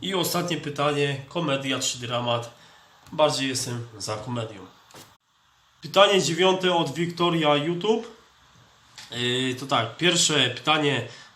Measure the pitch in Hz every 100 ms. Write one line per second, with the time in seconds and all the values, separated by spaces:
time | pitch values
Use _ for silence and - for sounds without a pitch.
0 | 185 190 160 175 175 156 143 139 147 147
1 | 143 131 - 175 156 135 135 127 - 123
2 | 120 120 120 117 113 - - - - _
3 | - 151 151 131 135 123 127 120 117 107
4 | 98 107 127 120 110 98 92 - _ -
5 | - _ _ _ _ _ _ _ 156 190
6 | 202 196 147 165 190 185 180 170 147 139
7 | 175 170 175 165 151 147 151 175 202 226
8 | - - - _ _ - - _ _ -
9 | - 117 123 123 131 123 139 127 113 -
10 | 175 180 - 151 123 - - 156 147 127
11 | 117 - -